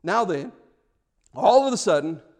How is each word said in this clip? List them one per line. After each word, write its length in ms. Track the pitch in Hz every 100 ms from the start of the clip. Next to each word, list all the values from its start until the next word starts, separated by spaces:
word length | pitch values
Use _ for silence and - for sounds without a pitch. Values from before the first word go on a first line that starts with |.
Now 200 | 160 220
then, 280 | 208 151 135 - _ _ _ _ _ _ _
all 320 | 123 185 254 277
of 80 |
a 40 | 240
sudden 440 | - 151 151 160 _ _